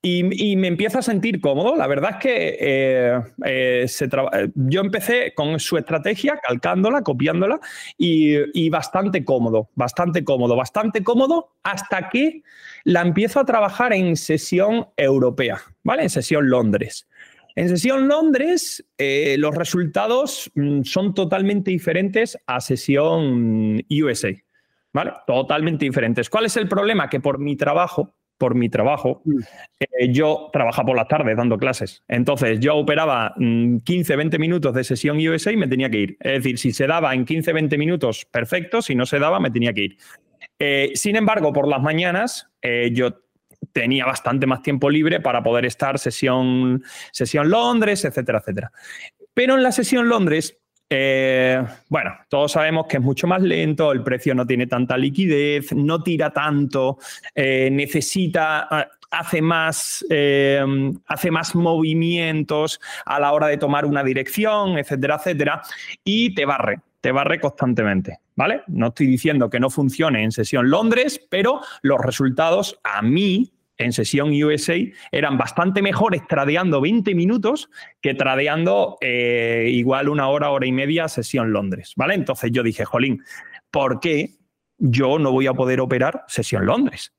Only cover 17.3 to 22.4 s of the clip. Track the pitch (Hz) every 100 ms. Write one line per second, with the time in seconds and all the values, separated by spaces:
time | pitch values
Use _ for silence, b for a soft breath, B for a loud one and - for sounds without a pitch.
17.3 | B B - 175 180 240 269 269 294 320
18.3 | 262 302 349 - - - _ 139 135 147
19.3 | 139 151 147 165 180 170 190 214 247 294
20.3 | - - - 143 143 127 - 196 196 180
21.3 | 190 196 208 196 180 - 165 196 202 226
22.3 | -